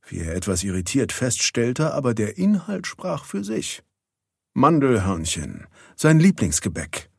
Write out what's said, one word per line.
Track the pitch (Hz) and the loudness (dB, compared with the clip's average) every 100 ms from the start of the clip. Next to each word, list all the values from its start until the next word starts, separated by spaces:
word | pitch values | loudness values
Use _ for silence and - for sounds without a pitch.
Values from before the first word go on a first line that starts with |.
| - | -12
wie | 90 | -8
er | 82 | -6
etwas | 87 101 90 | -4 -2 -2
irritiert | 98 92 90 139 117 | -2 -4 0 0 0
feststellte, | - 127 - - - 117 127 156 | -2 -2 0 -2 0 -2 0 0
aber | - 127 | 0 0
der | 110 107 - | 0 -2 0
Inhalt | 190 202 190 196 - | 2 2 -2 -8 -10
sprach | - 185 165 - | -10 -8 -8 -6
für | 202 | -8
sich. | 202 220 - - _ _ _ _ _ _ _ | -6 -6 -6 -12 _ _ _ _ _ _ _
Mandelhörnchen, | - 139 165 135 113 92 87 80 - 71 - - _ - - | 2 4 4 4 2 2 -2 -4 -6 -8 -12 -18 _ -20 0
sein | 156 160 | 4 8
Lieblingsgebäck. | 185 - 95 - 101 78 78 - - | 6 4 0 0 -4 -6 -10 -12 -14